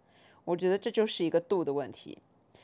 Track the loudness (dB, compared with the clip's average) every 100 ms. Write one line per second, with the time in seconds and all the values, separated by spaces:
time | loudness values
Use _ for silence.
0 | _ _ -20 -12 -4 0 2 0 0 0
1 | 0 2 2 2 2 0 0 -2 -4 -8
2 | -14 -16 -20 _ _ -20